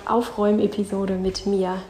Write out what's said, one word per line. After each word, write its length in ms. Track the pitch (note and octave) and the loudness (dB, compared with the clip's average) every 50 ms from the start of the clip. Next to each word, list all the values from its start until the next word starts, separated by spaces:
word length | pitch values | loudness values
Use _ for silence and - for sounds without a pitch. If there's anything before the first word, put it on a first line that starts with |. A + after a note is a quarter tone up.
| - | -2
Aufräumepisode 1080 | - A3+ A#3 A#3+ - - G#3 G#3 G#3 G#3 G#3+ G#3 G3+ - - G3+ - G3 G3 G3 F#3+ F#3+ | 0 0 0 0 0 -2 0 2 4 4 4 2 2 0 -2 -4 -2 -2 -2 -2 0 -2
mit 320 | F#3 F#3 F#3+ F#3 - - | 0 -2 -2 -2 -2 0
mir 300 | G3+ G3+ F#3+ F#3+ F3+ F#3 F#3 F#3 | 0 2 2 2 0 -2 -4 -4